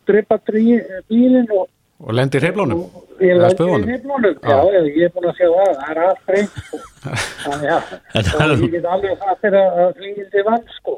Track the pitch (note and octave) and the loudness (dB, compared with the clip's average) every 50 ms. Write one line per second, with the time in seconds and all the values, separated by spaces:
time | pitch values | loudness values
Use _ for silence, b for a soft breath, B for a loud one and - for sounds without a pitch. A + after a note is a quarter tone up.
0 | _ - G3 G#3+ G#3 - A3 G3+ - - G#3 A3 A3+ A#3 A#3+ A3 - - F#3+ F#3 | _ 0 2 2 2 0 -2 -2 -2 -2 -2 2 2 2 2 2 0 -4 -12 -14
1 | - - A3 A#3 B3 B3+ B3+ B3+ A#3+ G#3+ G#3 F#3 F#3 - _ _ _ _ _ - | -8 -2 2 2 4 4 4 4 2 2 0 -2 -2 -4 _ _ _ _ _ -14
2 | - A2+ A2 B2+ C3+ C3+ C#3+ C3+ D3 F3 F#3 G#3 F#3+ C3 E3+ E3+ F3+ - - - | -8 -4 -2 0 0 0 0 0 0 0 0 0 -2 -2 -2 -4 -6 -10 -14 -20
3 | - - - - F#3+ F3+ F3+ F3 F3 F3+ F#3+ F#3+ E3 F#3 F3 - - A3+ B3 B3 | -20 -14 -4 0 2 4 4 4 4 4 4 2 2 0 0 0 0 -2 -4 -6
4 | - C#4 C#4 C4+ A3 F#3+ D#3 - - B2 C#3 C3+ D#3 F#3+ G3+ F3+ D#3+ D3 D3 D#3+ | -6 -6 -2 0 0 0 0 0 0 0 2 4 4 4 2 2 2 0 0 0
5 | F3 F3 F3 F3+ F3 E3+ - - F3+ E3+ E3 F#3 G3+ F#3+ D3+ C3+ D3 D3+ D#3 D#3+ | 0 0 0 -2 -4 -4 -2 0 2 2 4 4 2 2 0 -2 -4 -8 -4 0
6 | E3+ F#3+ F#3 - _ - F#3 G3+ G#3 G3 - - - - - D4 - - - _ | 0 0 0 -2 _ -2 -2 0 -2 -2 -6 -12 -16 -14 -14 -16 -16 -18 -20 _
7 | - - - - - - - - - D3+ C#3+ D3 - - E3+ D3 - - - - | -12 -10 -8 -8 -8 -8 -12 -12 -10 -8 -8 -6 -2 -2 -2 -2 -2 -6 -14 -18
8 | _ - - A2+ A2+ - - D#3 - - - - E3+ - E3 E3+ E3 E3+ F#3 F#3+ | _ -6 -4 -4 -2 -2 0 0 0 2 2 2 0 0 -2 -4 -4 -2 -2 -2
9 | G3+ G3 F3 - G3+ G3 F3+ - - G#3 F#3+ G3 F#3+ F#3 F3 F3 F3+ F#3 F3 F3+ | -2 -4 -6 -4 -4 -4 -2 -2 0 2 2 4 4 2 2 2 0 0 0 -4
10 | G3 G3+ G3+ G3+ G3 - - G3+ G3 A3 A#3 A#3 A#3 - - - - F3 C#3+ | -10 -12 -12 -12 -8 -4 -2 0 0 0 0 -2 -4 -6 -20 -12 -10 -8 -8